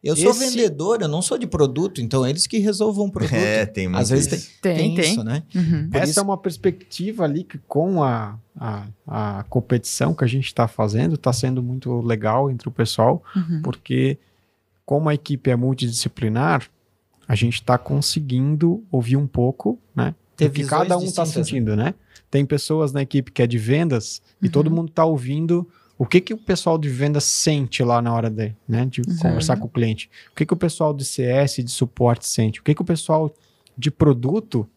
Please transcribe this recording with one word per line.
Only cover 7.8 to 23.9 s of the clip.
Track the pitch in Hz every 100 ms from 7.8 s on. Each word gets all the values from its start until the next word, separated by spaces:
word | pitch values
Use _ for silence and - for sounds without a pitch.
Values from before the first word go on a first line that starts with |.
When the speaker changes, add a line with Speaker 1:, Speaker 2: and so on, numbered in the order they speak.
| 175 185
Speaker 2:
a, | 139 117 107 113 - -
a, | 113 104 101 104 -
a | 110 104 101 -
competição | 135 - 123 - - 131
que | 160
a | 127
gente | 131 127
tá | - 117
fazendo, | - 107 110 165 151
tá | -
sendo | 135 131 127
muito | 123 127 123 120
legal | 117 110 110 117 139
entre | 123 -
o |
pessoal, | - 117 - 113 165 -
Speaker 4:
Uhum. | 190 165 165
Speaker 2:
porque | 151 123 - 127 131 143 _ _ _ _ _ _ -
como | 143 156
a |
equipe | 147 - 139 -
é | 123
multidisciplinar, | 127 131 123 117 - - 113 113 151 147 - _ _ _ _ _ -
a |
gente | 104 120 117
tá | - 127
conseguindo | - 143 143 - 143 127 139 151 170 190 214
ouvir | 135 117 135
um | 143
pouco, | - 123 123 208 240 _ -
né, | 127 165 _ -
Speaker 1:
Ter | 151
Speaker 2:
do |
que | 139
Speaker 1:
visões | 139 151
Speaker 2:
cada | 180 180
um |
tá | 185
Speaker 1:
distintas, | 180 165
né? | 156
Speaker 2:
sentindo, | 156 139 110 104
né? | 131 - _ - _
Tem | 139 139
pessoas | 143 - 156 147
na | 139
equipe | 135 143 131
que | -
é | 120
de | 120
vendas | 110 143 170